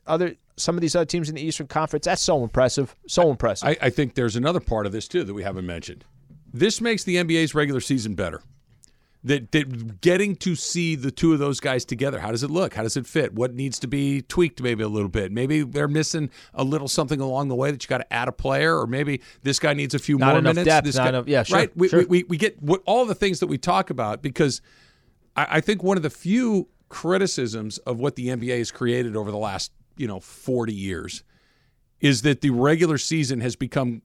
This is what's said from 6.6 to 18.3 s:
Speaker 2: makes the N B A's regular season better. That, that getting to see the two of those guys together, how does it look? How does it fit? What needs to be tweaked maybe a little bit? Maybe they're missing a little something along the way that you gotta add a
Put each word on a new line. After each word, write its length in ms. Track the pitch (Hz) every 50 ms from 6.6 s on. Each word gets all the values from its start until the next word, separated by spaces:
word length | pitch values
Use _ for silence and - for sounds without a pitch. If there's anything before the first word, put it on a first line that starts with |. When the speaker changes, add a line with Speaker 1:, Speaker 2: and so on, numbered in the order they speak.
| 156 220 214 -
Speaker 2:
makes 220 | 226 233 226 190 -
the 120 | - 175 175
N 100 | 175 160
B 100 | 165 165
A's 180 | 160 147 -
regular 240 | 151 151 143 139 127
season 320 | - - 139 131 107 110 101
better. 280 | 85 98 85 78 76 - - - _ _ _ _ _ _ _ _ _ _ _ _ _ -
That, 280 | 120 143 143 117 -
that 480 | - 156 147 135 127 117 117 113 104 90
getting 360 | - 170 180 185 202 208 190 -
to 180 | - 190 175
see 400 | - - - - 175 175 165 160
the 160 | 139 120 135
two 220 | - - - 165 160
of 60 | 147
those 200 | 143 143 139 -
guys 240 | - 143 131 127 120
together, 360 | - 123 110 139 139 131 101
how 120 | 78 107
does 120 | 113 117 127
it 80 | 143
look? 240 | 147 175 190 - -
How 80 | - 110
does 120 | 110 -
it 100 | 143 120
fit? 280 | - - 165 139 107 101
What 200 | 110 123 127 120
needs 240 | 123 135 139 123 -
to 80 | - 120
be 340 | 139 139 139 139 139 139
tweaked 400 | 131 - - - 175 156 - -
maybe 220 | 127 123 117 107 110
a 40 | 107
little 220 | 104 107 101 98
bit? 240 | 85 110 98 92 98
Maybe 300 | 113 127 135 151 151 147
they're 240 | 123 135 143 147 147
missing 400 | 143 156 156 - - 165 151 127 - - - - -
a 100 | - 135
little 240 | 131 147 156 139 131
something 320 | - - 156 127 151 135
along 300 | 135 135 127 131 143 139
the 60 | 127
way 160 | 120 131 143
that 120 | 147 127 -
you 60 | -
gotta 240 | 135 123 - - -
add 160 | 117 120
a 20 | 131